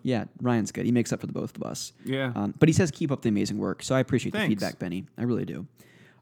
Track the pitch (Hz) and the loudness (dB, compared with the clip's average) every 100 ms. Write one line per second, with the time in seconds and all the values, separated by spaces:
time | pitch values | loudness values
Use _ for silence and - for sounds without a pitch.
0 | 135 117 - - 123 117 98 101 107 120 | -2 -2 -4 -4 0 2 0 -2 2 2
1 | 110 110 - - - - - - - - | 2 -2 -4 -6 -6 -8 -8 -8 -12 -10
2 | 127 135 131 104 101 - 160 156 170 - | -6 -2 -2 -2 -4 4 6 6 2 0
3 | 156 - 117 101 101 101 98 - - 131 | -2 0 2 2 0 -2 -4 -4 0 2
4 | - 110 - 208 196 101 82 - 90 92 | 4 0 0 0 0 0 -2 -4 -6 -6
5 | - - 120 104 - 69 104 - - - | -8 -4 -2 0 -2 -8 -12 -18 -20 -20
6 | - _ | -20 _